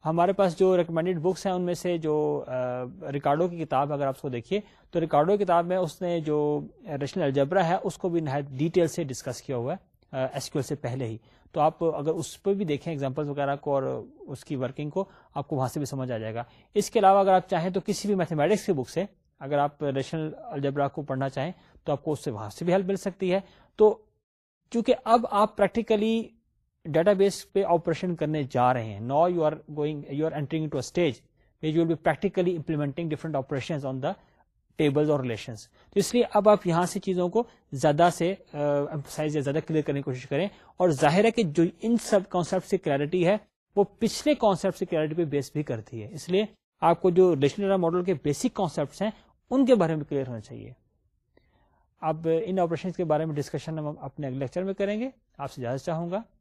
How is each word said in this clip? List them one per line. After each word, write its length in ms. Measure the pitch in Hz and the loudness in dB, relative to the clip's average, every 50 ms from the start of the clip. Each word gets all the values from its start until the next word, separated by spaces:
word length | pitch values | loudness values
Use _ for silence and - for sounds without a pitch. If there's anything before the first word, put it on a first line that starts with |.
| _ | _
ہمارے 280 | 156 160 170 170 185 196 | -2 0 2 2 2 2
پاس 260 | 190 196 185 160 - | 2 0 0 2 4
جو 180 | 190 185 185 180 | 4 4 6 4
ریکمینڈیڈ 420 | 170 165 165 165 160 180 185 165 | 2 0 -2 -2 -2 -2 -2 -2
books 260 | 147 180 185 - - | -2 -2 -2 -2 -4
ہیں، 80 | 196 185 | -4 -2
ان 80 | 180 | -2
میں 120 | 180 175 175 | -2 -2 -4
سے 240 | - - 180 175 170 | -4 -2 -4 -4 -2
جو، 460 | 156 156 151 151 151 151 147 143 135 - | -2 -2 0 0 0 0 -2 -4 -6 -6
آ، 640 | 127 127 127 127 123 127 127 123 - - - - | -6 -4 -4 -4 -4 -6 -8 -10 -12 -14 -12 -8
ریکارڈو 360 | 139 143 139 147 143 151 175 185 | -8 -2 0 2 2 2 2 -2
کی 100 | 175 170 | -2 -6
کتاب، 360 | 156 131 147 131 143 143 151 | -6 -2 0 0 0 0 -2
اگر 140 | 143 143 135 | -2 -2 -2
آپ 60 | 131 | -4
اس 60 | - | -4
کو 80 | - 143 | -6 -6
دیکھیے، 300 | 123 120 113 - 190 208 202 - _ _ _ _ | -6 -6 -6 -4 -4 -4 -4 -8 _ _ _ _
تو 80 | - 175 | -4 -2
ریکارڈو 380 | 165 160 - 147 151 170 202 208 | -2 2 4 4 4 4 2 2
کی 60 | 202 | 2
کتاب 220 | 190 175 170 170 | 4 4 2 2
میں 120 | 170 180 185 | 2 0 0
اس 240 | 180 160 - - | 0 -2 -4 -6
نے 180 | 190 175 175 170 | -4 -2 -2 -2
جو 420 | 156 151 151 151 147 147 147 147 147 - - _ - 202 | 0 0 0 0 2 0 0 -2 -4 -8 -16 _ -12 -10
relational 360 | 151 139 143 139 - 190 170 | -6 -6 -6 -4 -2 -2 0
algebra 440 | 143 135 143 139 135 180 196 180 165 | 0 2 2 2 4 4 2 2 2
ہے، 80 | 175 196 - | 0 0 -2
اس 140 | 165 160 - | -4 -8 -4
کو 120 | - 190 | -6 -2
بھی 100 | 170 170 | -2 -2
نہایت 260 | 160 143 131 147 143 | -2 -2 -4 -4 -6
ڈیٹیل 420 | 143 135 127 151 170 165 185 170 160 | -6 -4 -2 -2 2 4 4 2 2
سے 160 | - - 170 | 0 -4 -6
discuss 380 | 135 127 - - - 123 - | -6 -6 -8 -8 -10 -10 -10
کیا 160 | - - 135 120 | -8 -6 -6 -4
ہوا 160 | 117 131 170 | -4 -4 -6
ہے۔ 180 | 196 _ _ _ _ _ _ - | -8 _ _ _ _ _ _ -4
آ، 120 | 135 131 131 - | -4 -4 -4 -4
ایس 160 | 143 - - | -6 -10 -4
کیو 100 | - 151 | -4 -4
ایل 80 | 127 - | -2 -2
سے 80 | 147 | -6
پہلے 320 | 139 - 127 117 131 131 113 | -6 -6 -6 -6 -4 -6 -6
ہی۔ 100 | 110 110 _ _ _ _ _ - | -8 -10 _ _ _ _ _ -8
تو 100 | _ 160 | _ 2
آپ 220 | 147 160 156 - 170 | 2 2 2 2 -2
اگر 280 | 165 156 - 143 156 | -2 0 0 -2 -2
اس 320 | 160 175 156 - - - _ | -2 -2 -4 -8 -12 -6 _
پہ 100 | 196 202 | -2 0
بھی 120 | 196 208 | 0 0
دیکھیں 280 | 156 147 135 - 170 160 | -2 -2 -4 -4 -6 -6
ایگزامپلز 360 | 139 139 135 131 156 151 143 | -4 -4 -4 -4 -4 -4 -4
وغیرہ 260 | 143 143 139 139 139 | -2 -2 -2 -2 -2
کو 180 | 143 - 147 139 | -4 -2 -2 -2
اور 280 | 139 135 135 131 123 104 - - - | 0 0 -2 -4 -6 -8 -12 -18 -20
اس 260 | - - 139 - - | -14 -14 -14 -14 -8
کی 100 | - 151 | -8 -4
working 340 | 131 127 120 - - 147 151 | -4 -4 -4 -4 -6 -8 -4
کو، 160 | 143 190 190 - - - _ _ _ | -4 -4 -4 -6 -8 -20 _ _ _
آپ 120 | 151 135 _ | -10 -8 _
کو 80 | 160 | -2
وہاں 120 | 135 131 123 | -2 -2 -2
سے 120 | - 156 | -2 -4
بھی 60 | 143 | -6
سمجھ 260 | 131 - 135 131 123 | -6 -6 -8 -6 -6
آ 60 | 123 110 | -6 -6
جائے 180 | 110 110 110 | -6 -6 -6
گا۔ 80 | 117 120 - - _ _ _ _ | -8 -10 -10 -14 _ _ _ _
اس 180 | 208 196 - | -2 -2 0
کے 80 | - 233 | 0 6
علاوہ 200 | 202 190 196 202 | 6 8 8 8
اگر 140 | 196 196 190 | 6 6 4
آپ 160 | 185 180 - | 4 4 2
چاہیں 200 | 196 170 160 190 | -2 -2 -2 0
تو 100 | 185 190 - | -2 -4 -4
کسی 220 | - 202 - - 202 | -4 -6 -4 -2 -2
بھی 80 | 208 | 0
mathematics 500 | 190 170 - 170 151 143 170 214 196 - | 0 0 -2 0 0 2 2 2 0 2
کی 80 | - 185 | -2 -2
بک 160 | 135 123 - | -2 -2 -4
سے، 160 | - 165 190 - _ _ _ _ _ _ | -4 -6 -6 -6 _ _ _ _ _ _
اگر 180 | 143 139 147 143 | -8 -2 0 0
آپ 260 | 143 143 143 _ 151 | 0 0 -2 _ -4
relational 500 | 143 131 135 131 - - 160 156 156 - - | -2 -2 -2 -4 -4 -4 -6 -6 -6 -8 -10
algebra 500 | - - - 143 139 139 139 143 143 139 | -14 -10 -8 -4 -2 -2 0 0 -2 -2
کو 140 | - - | -2 -6
پڑھنا 280 | 143 - 131 131 135 139 | -6 -4 -4 -2 -2 -4
چاہیں 220 | - 143 131 165 185 _ _ _ _ - _ | -4 -4 -6 -6 -8 _ _ _ _ -10 _
تو 80 | - | -4
آپ 120 | 147 131 - | -4 -2 -2
کو 80 | 160 | -4
اس 120 | 151 139 - | -4 -4 -4
سے، 80 | 156 | -8
وہاں 180 | 117 101 104 101 | -6 -6 -8 -10
سے 160 | - - 170 | -10 -6 -2
بھی 80 | 180 175 | 2 2
ہیلپ 120 | 190 196 | 2 2
مل 100 | 180 196 | 0 -4
سکتی 380 | 185 - 202 180 _ 190 185 175 | -2 -4 -6 -6 _ -2 -2 -2
ہے۔ 60 | 196 190 - _ _ _ _ _ | -2 -2 -6 _ _ _ _ _
تو 280 | - 214 214 208 - _ _ _ _ _ _ _ _ _ _ _ _ _ _ | 4 6 6 6 2 _ _ _ _ _ _ _ _ _ _ _ _ _ _
چونکہ 220 | - 233 220 - 247 - - | -4 -2 2 2 2 0 4
اب 220 | 220 226 247 226 - | 4 4 4 4 2
آپ 260 | - 202 208 214 - - | 2 2 2 2 2 0
پریکٹیکلی 680 | 202 185 - 233 214 - 226 208 208 226 226 226 226 - _ _ _ _ _ _ _ _ _ _ _ | 0 2 2 -2 0 2 2 2 2 2 0 0 -2 -6 _ _ _ _ _ _ _ _ _ _ _
ڈیٹا 280 | 170 143 160 165 208 208 | 0 0 4 4 4 6
بیس 400 | 190 196 202 190 - - _ _ | 6 4 2 2 -2 -12 _ _
پہ 100 | 196 196 | 0 2
operation 520 | - 175 170 160 175 165 - - 180 175 | 4 2 2 2 0 -2 -2 -2 -4 -2
کرنے 280 | 156 160 151 156 156 143 | -2 -2 -2 0 -2 -2
جا 300 | 131 - 127 123 123 131 | 0 2 4 4 4 4
رہے 120 | 127 113 | 2 -2
ہیں، 140 | 110 104 98 | -6 -8 -8
now 240 | 110 120 135 147 165 | -6 0 2 4 4
you 160 | 180 180 175 | 4 4 2
are 360 | 156 151 151 151 - - 147 151 | 2 0 0 -2 -10 -12 -6 -4
going, 160 | 147 151 156 | -4 -4 -4
you 280 | 143 143 - 143 143 156 | -6 -8 -8 -4 -2 -2
are 140 | 160 147 147 | -2 -2 -4
entering 240 | 147 131 - 160 | -4 -4 -2 -4
into 160 | 156 151 147 139 | -4 -2 -4 -6
a 100 | 123 - | -6 -4
stage 280 | _ 175 175 156 120 - _ _ _ _ _ _ _ _ - | _ 0 0 0 0 -4 _ _ _ _ _ _ _ _ -6
where 60 | 156 | 0
you 60 | 156 165 | 2 2
will 120 | 165 165 | 2 2
be 220 | 165 156 - 190 | 0 0 2 0
practically 460 | - - - 196 - 190 180 180 180 165 | 0 2 -2 -2 0 0 0 0 0 -4
implementing 460 | - - 160 147 147 143 135 - 170 | -4 -4 -2 -2 -2 -4 -4 -4 -4
different 380 | 165 151 143 - 160 151 139 | -4 -4 -4 -6 -4 -4 -4
operations 500 | 131 - 151 135 120 - 170 143 135 135 | -4 -2 -4 -6 -4 -4 -6 -6 -4 -6
on 100 | 131 131 127 | -6 -4 -4
the 80 | 156 196 - _ _ _ _ _ _ _ _ _ _ _ - | -4 -6 -6 _ _ _ _ _ _ _ _ _ _ _ 0
tables 280 | 156 147 135 151 151 151 | 2 2 4 2 2 2
اور 100 | 151 139 | 2 0
relations، 440 | 127 123 113 104 - - 117 107 - | 0 -4 -6 -6 -8 -12 -14 -14 -16
تو 360 | _ _ _ _ _ - 202 | _ _ _ _ _ 0 0
اس 140 | 196 - - | 0 2 2
لیے 100 | 247 233 - - | 2 2 4 2
اب 160 | 208 196 214 | 4 6 6
آپ 180 | 208 202 - 180 | 6 6 4 2
یہاں 180 | 165 165 180 | 2 2 2
سے 140 | 175 - 202 | 0 -2 -6
چیزوں 300 | - 196 185 175 180 180 | -4 -2 -2 0 0 0
کو 140 | 175 226 240 - _ _ _ _ | 0 -2 -2 -2 _ _ _ _
زیادہ 380 | - 135 135 156 143 147 170 175 165 | -6 0 2 2 4 6 4 4 4
سے، 220 | - 170 175 190 - - _ - | 2 -2 -2 -2 -4 -10 _ -8
آ، 40 | 147 | -4
ایمفسائز 760 | 147 147 143 143 143 147 - 151 139 - - - 151 151 147 | 0 0 0 0 0 -2 -6 -8 -10 -10 -6 -4 -4 -2 -2
یا 60 | 156 | -2
زیادہ 180 | 135 139 139 156 151 - | -2 0 -2 -2 -2 0
clear 160 | 160 156 147 | 0 0 0
کرنے 160 | - 147 139 | 0 -2 -4
کی 40 | 135 | -2
کوشش 220 | - 127 127 120 | -4 -6 -8 -6
کریں۔ 220 | - 139 139 180 202 - - - - _ _ | -4 -2 -2 -2 -2 -4 -12 -20 -20 _ _
اور 120 | 180 180 | 2 4
ظاہر 360 | 151 131 156 147 151 190 214 | 4 6 4 6 6 6 4
ہے 60 | 226 | 4
کہ 120 | 220 - 226 | 4 2 -2
جو 200 | 160 143 170 165 180 - _ | 0 2 2 2 2 2 _
ان 160 | - 220 240 220 | 0 0 0 0
سب 220 | - - - 196 185 - | 2 2 2 2 2 2
کانسیپٹ 380 | - 180 165 - - 190 - - | -2 -2 0 0 -2 -4 -2 -2
سے 100 | - 180 | -2 -2
کلیئرٹی 500 | - 160 139 139 147 147 165 185 175 170 | 0 0 0 0 0 0 0 2 4 4
ہے، 100 | 202 208 - _ _ _ _ _ _ | 2 2 -2 _ _ _ _ _ _
وہ 80 | 202 202 - _ _ | 0 0 0 _ _
پچھلے 360 | 233 220 - - - 302 294 | -2 -2 -2 0 2 0 2
کانسیپٹ 420 | - - 214 190 160 - 190 170 - | 4 4 2 2 2 0 -4 -2 -2
سے 80 | 196 | -6
کلیئرٹی 300 | 175 - 160 156 156 156 | -2 0 0 0 0 0
پہ 100 | 170 170 | -2 -2
base 260 | 147 139 143 131 - _ | 0 0 -2 -2 -2 _
بھی 100 | 147 151 | -6 -4
کرتی 400 | - 131 110 110 - - 113 104 | -4 -6 -8 -8 -12 -12 -12 -12
ہے، 40 | 104 | -12
اس 180 | 214 147 - - | -14 -14 -6 -2
لیے 160 | 180 190 214 214 - _ _ _ _ _ | 0 0 0 -2 -6 _ _ _ _ _
آپ 200 | - 160 170 - | 2 2 2 4
کو 80 | - 185 | 2 2
جو 260 | 175 180 185 180 170 | 6 6 6 6 6
ریلیشنل 300 | 139 139 143 - - 202 | 4 2 2 2 0 0
ڈیٹا 100 | 190 196 | 0 2
ماڈل 280 | 190 175 165 165 180 180 | 2 2 2 0 0 0
کے 100 | 185 185 | 0 -2
basic 400 | 143 _ 147 143 - - 254 - | -2 _ -2 -2 0 -2 -4 -2
concepts 480 | - 196 160 - - 147 143 - - | -2 -4 -4 -2 -4 -6 -6 -4 -6
ہیں، 100 | 190 220 - - _ _ _ _ _ _ | -6 -6 -6 -8 _ _ _ _ _ _
ان 160 | 247 262 277 | 2 2 6
کے 100 | 233 262 | 6 6
بارے 200 | 214 175 160 160 | 6 6 2 0
میں 80 | 156 147 | -2 -4
clear 240 | - 147 139 135 127 | -4 -4 -4 -4 -4
ہونا 140 | 123 113 | -8 -12
چاہیے۔ 320 | 104 - 120 113 107 110 120 _ _ _ _ _ _ _ _ _ _ _ _ _ _ _ _ _ _ _ _ _ _ _ _ _ | -12 -14 -16 -16 -16 -18 -20 _ _ _ _ _ _ _ _ _ _ _ _ _ _ _ _ _ _ _ _ _ _ _ _ _
اب 260 | 160 160 160 156 165 165 160 165 156 | -4 -4 -4 -2 0 0 0 0 0
ان 140 | 170 185 190 | -2 0 0
operations 360 | 175 170 170 151 - 185 170 | 0 0 0 -4 -4 -8 -4
کے 80 | - 180 | -4 0
بارے 220 | 156 151 151 160 | 0 0 0 0
میں 100 | 160 151 | -2 -4
discussion 440 | 143 143 - - 151 - - 160 156 | -4 -6 -6 -6 -8 -8 -6 -8 -6
ہم 200 | 151 147 151 - | -6 -8 -8 -10
اپنے 280 | - 165 _ - 151 135 | -14 -14 _ -8 -8 -6
اگلے 120 | 127 135 | -6 -6
lecture 240 | 139 123 - 175 185 | -6 -6 -6 -6 -4
میں 100 | 190 196 | -4 -4
کریں 260 | - 202 196 208 214 | -2 -2 -2 -2 -4
گے۔ 100 | 240 269 - _ _ _ _ - | -6 -8 -10 _ _ _ _ -12
آپ 140 | 139 139 | -12 -10
سے 100 | - - | -10 -8
اجازت 240 | 123 117 127 139 - | -6 -4 -4 -4 -4
چاہوں 260 | - 165 160 170 170 | -4 -4 -4 -4 -4
گا۔ 100 | 175 202 233 _ _ _ | -6 -8 -8 _ _ _